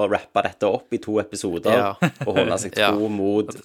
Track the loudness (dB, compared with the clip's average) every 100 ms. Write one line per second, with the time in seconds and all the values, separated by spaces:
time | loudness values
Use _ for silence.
0 | 2 0 -2 -2 -2 -2 0 0 -4 -6
1 | -2 -2 -2 -6 -4 -2 2 2 2 0
2 | -2 -2 -2 0 0 -2 -2 0 2 2
3 | 0 0 2 0 -2 -8